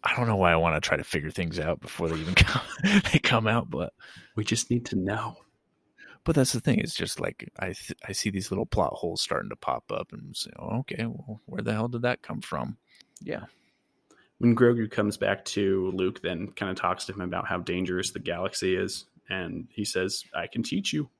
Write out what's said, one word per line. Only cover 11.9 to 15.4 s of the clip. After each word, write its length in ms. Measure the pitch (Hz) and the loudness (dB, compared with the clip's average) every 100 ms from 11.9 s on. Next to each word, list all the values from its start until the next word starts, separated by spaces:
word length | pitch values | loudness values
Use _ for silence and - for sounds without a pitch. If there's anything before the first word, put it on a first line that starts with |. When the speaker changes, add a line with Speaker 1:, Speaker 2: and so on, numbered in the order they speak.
| 123 | 0
Speaker 1:
that 200 | 123 123 | -2 -2
come 180 | - - | -6 -10
from?" 380 | - 73 62 - _ - - - | -6 -6 -4 -8 _ -20 -20 -16
Yeah. 240 | - - - _ _ _ _ _ _ _ _ _ | -10 -8 -10 _ _ _ _ _ _ _ _ _
Speaker 2:
When 180 | 120 117 | 4 8
Grogu 340 | 120 120 110 | 8 6 0
comes 260 | - 104 - | 0 0 2
back 260 | 101 98 | 0 0